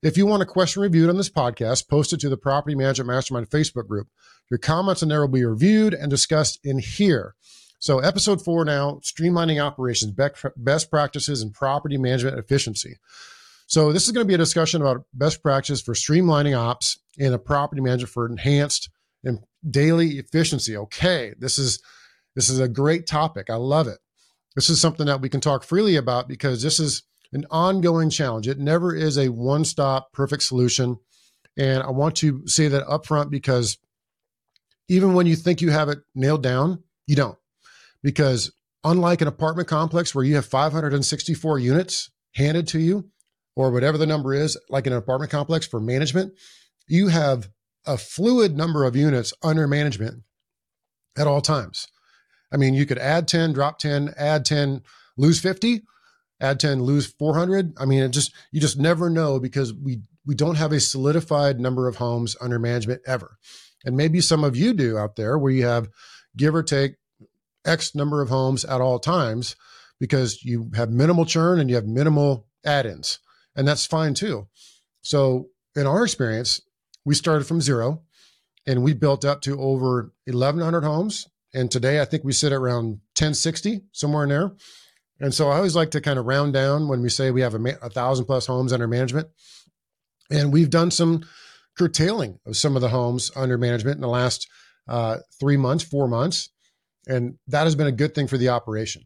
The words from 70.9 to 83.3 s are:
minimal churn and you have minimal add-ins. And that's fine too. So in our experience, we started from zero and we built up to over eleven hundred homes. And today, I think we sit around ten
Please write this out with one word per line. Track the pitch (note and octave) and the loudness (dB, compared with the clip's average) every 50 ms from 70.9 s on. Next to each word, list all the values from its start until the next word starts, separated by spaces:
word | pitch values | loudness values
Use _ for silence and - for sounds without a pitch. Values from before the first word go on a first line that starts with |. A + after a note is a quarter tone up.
minimal | A2+ A#2+ C#3 D#3+ F3+ E3+ E3 | 2 2 4 4 4 2 2
churn | D#3+ - E3 D#3+ E3+ F3+ F3 | 0 0 0 2 2 2 2
and | D3+ B2+ | 2 2
you | B2 | 0
have | A#2+ G#2+ | 0 -2
minimal | G#2+ A2 B2 D3 D#3+ D3+ D3 C#3+ C#3+ C#3 A#2+ - _ _ _ _ | -2 -2 0 2 2 2 2 2 2 0 -2 -6 _ _ _ _
add-ins. | D3 D3 C#3+ C3 A2+ - C#2+ C#2+ - - - _ _ _ _ _ _ _ | -2 0 0 0 -2 -6 -8 -8 -10 -10 -10 _ _ _ _ _ _ _
And | - C3+ C#3+ | -2 0 0
that's | D3 - - | 0 0 -2
fine | - - D#3+ D#3+ D#3 C#3 | -4 -2 -2 0 0 -2
too. | - G3 A3 D#3 G#2+ G2+ - _ _ - - _ _ _ _ _ _ _ | -2 -4 -4 -6 -6 -10 -14 _ _ -20 -20 _ _ _ _ _ _ _
So | - - D3 C3+ C3 B2+ B2+ - - _ _ _ _ _ | -2 0 2 2 2 2 0 -4 -8 _ _ _ _ _
in | D3 C#3+ | -2 0
our | C#3 C#3+ F#3+ A#3+ | 0 2 2 0
experience, | A3 - - C3+ A2+ A2 A2 B2 - - - _ _ _ _ _ _ _ _ _ | 0 0 -2 -2 -2 -2 -2 -2 -4 -4 -4 _ _ _ _ _ _ _ _ _
we | C#3+ D3 | 0 0
started | C#3+ - E3+ D#3+ D3+ C#3 | 0 2 0 0 0 0
from | - E3 E3+ | 0 -2 -2
zero | D3 C3+ C#3 A#2+ A2+ B2 D3+ D#3+ _ _ _ _ _ _ _ _ _ _ _ _ _ | 0 2 0 0 0 -2 -2 -4 _ _ _ _ _ _ _ _ _ _ _ _ _
and | - C3+ B2 B2 | -2 0 2 2
we | C#3+ D3+ | 2 2
built | A#2 D3+ D3 C#3 C#3 - | 2 2 2 2 2 0
up | C#3+ C#3+ C#3+ - | -2 -2 -2 -4
to | C3+ C#3 C#3 | -6 -6 -4
over | C3+ C3+ C3+ C3 B2+ B2+ B2+ B2 A2+ - _ _ _ | -2 -2 0 0 0 0 0 0 -2 -6 _ _ _
eleven | - B2+ B2 B2+ C#3 D3 E3+ E3 | -6 -2 0 0 0 0 0 -2
hundred | D#3+ E3 E3+ D3 | 0 0 0 0
homes. | D3+ D3+ D#3 F#3 A3 G#3 - - _ _ _ _ _ _ | 0 0 0 -2 -2 -4 -8 -12 _ _ _ _ _ _
And | C3 B2+ A#2 | -4 -4 -2
today, | - B2+ A#2 C3 C#3+ D3+ | -2 0 0 2 2 2
I | C#3+ | 0
think | - - D#3 D#3 | 0 -2 -4 -2
we | C3+ C3+ | -2 -2
sit | - - D3+ C3+ | 0 0 0 0
around | C3+ C3 B2 B2 A#2+ A#2 A2+ G#2+ G#2 _ _ _ | 0 -2 -2 -2 -2 -2 -4 -6 -10 _ _ _
ten | - D#3 D3+ | -2 0 0